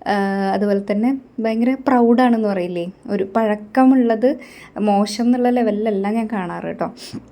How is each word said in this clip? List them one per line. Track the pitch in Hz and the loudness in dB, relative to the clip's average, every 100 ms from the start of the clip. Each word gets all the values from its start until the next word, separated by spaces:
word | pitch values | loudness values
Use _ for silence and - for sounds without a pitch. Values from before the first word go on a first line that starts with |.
| - | -4
ആ, | 202 196 196 196 | -2 0 -2 -2
അതുപോലെ | 196 208 202 202 | 0 0 -2 -2
തന്നെ | 208 240 269 - - | 0 0 -2 -6 -6
ഭയങ്കര | 226 220 240 262 262 | -4 0 0 0 2
പ്രൗഡാണെന്ന് | 247 233 240 254 233 208 | 4 4 4 4 2 0
പറയില്ലേ, | 190 175 175 175 - - | -2 -4 -4 -6 -10 -8
ഒരു | 202 196 226 | -4 -2 -2
പഴക്കമുള്ളത് | 220 208 208 - 262 262 233 220 247 311 - - - - | -2 -2 -4 2 4 4 2 2 0 0 -8 -20 -14 -4
മോശം | 208 202 208 - | 0 2 0 0
എന്നുള്ള | 240 254 247 | 0 2 2
ലെവലിലല്ല | 247 240 208 220 202 196 | 2 0 0 -2 -2 -2
ഞാൻ | 226 220 | -2 -2
കാണാറ് | 214 180 170 | -4 -6 -6
കേട്ടോ. | 170 170 170 - - - - | -8 -6 -8 -8 -16 -16 -18